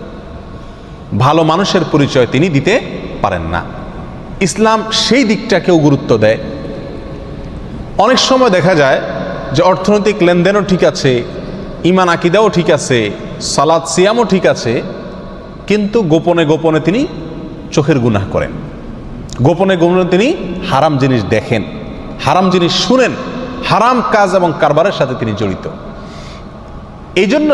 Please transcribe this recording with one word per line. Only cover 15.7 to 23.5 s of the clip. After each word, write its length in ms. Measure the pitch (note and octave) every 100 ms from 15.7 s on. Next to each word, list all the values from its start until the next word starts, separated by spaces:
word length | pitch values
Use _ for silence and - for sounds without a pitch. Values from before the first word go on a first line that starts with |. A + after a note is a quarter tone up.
| G#3 G3+ A#3
গোপনে 400 | F3+ D#3+ E3+ E3+
গোপনে 360 | D#3 D#3 D#3+ D#3
তিনি 200 | D#3+ G#3+ D4 - - - - - -
চোখের 260 | - C#3+ A#2+
গুনাহ 260 | A#2+ G#2 F#2+
করেন, 220 | E2+ C#2 - - - - - - - - -
গোপনে 340 | B2+ E3+ F#3+ F#3
গোপনে 280 | E3+ F#3 F3+
তিনি 180 | F3+ B3 F#4+ - - -
হারাম 280 | C3+ D3+ C#3
জিনিস 240 | C3+ B2+ F#2
দেখেন, 340 | A2 - A2+ D#2+ - - - - -
হারাম 260 | C3+ E3 F#3+
জিনিস 220 | F3+ E3+ -
শুনেন, 340 | - B3+ A3+ A2+ - - -